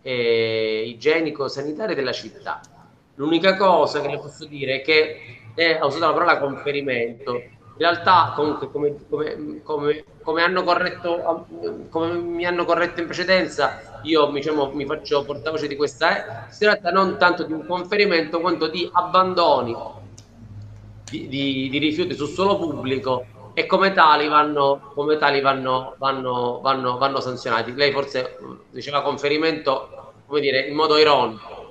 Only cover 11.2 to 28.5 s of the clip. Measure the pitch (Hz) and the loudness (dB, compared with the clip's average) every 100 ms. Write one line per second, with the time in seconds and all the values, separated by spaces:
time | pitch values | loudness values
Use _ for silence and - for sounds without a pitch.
11.2 | 165 165 185 165 170 - - 165 165 175 | -2 -4 -6 -10 -10 -10 -8 -4 -2 -2
12.2 | 170 170 175 175 165 165 175 170 165 151 | -4 -4 -2 -2 0 2 0 -2 -6 -4
13.2 | 180 185 160 - - - - - 147 160 | 2 2 2 0 -2 -2 -16 -14 0 4
14.2 | 143 143 147 151 135 143 143 151 - 147 | 4 2 -2 0 -2 -2 -4 -6 0 -2
15.2 | 139 143 156 156 151 139 147 - 165 196 | 0 -6 -4 -4 -4 -2 -4 0 0 0
16.2 | - - - - 208 208 175 190 190 - | -4 -12 -14 0 2 2 2 2 2 4
17.2 | 180 170 151 156 151 180 180 208 202 170 | 2 2 -4 -6 -4 -6 -2 2 4 2
18.2 | 151 170 175 165 160 180 170 175 170 180 | 0 -2 0 0 -2 -2 0 0 2 2
19.2 | 185 180 170 135 117 117 - - - - | 4 4 4 4 0 -6 -10 -14 -18 -20
20.2 | - - - - - - - - - 151 | -20 -20 -20 -18 -18 -20 -20 -20 -12 -10
21.2 | 165 135 139 131 135 139 151 151 165 131 | -6 -4 -2 -2 -2 0 0 0 -2 -2
22.2 | 143 - 196 202 165 135 127 131 131 123 | -6 0 2 2 0 -4 -4 -2 -2 -2
23.2 | - - - - 160 185 190 190 160 147 | -4 -18 -10 -6 0 2 2 6 6 6
24.2 | 151 151 147 147 139 139 - - 143 151 | 6 4 4 2 2 2 -4 -6 0 2
25.2 | 143 139 135 135 131 127 131 - 135 135 | 2 2 2 0 0 -2 -4 -4 -4 -2
26.2 | 127 123 123 120 135 131 127 123 135 135 | -4 -2 -2 -2 -2 0 -2 0 0 -2
27.2 | 127 123 127 113 117 123 143 139 139 131 | -6 -6 -2 -2 -2 0 0 0 -4 -4
28.2 | 127 - 131 | -6 -10 -18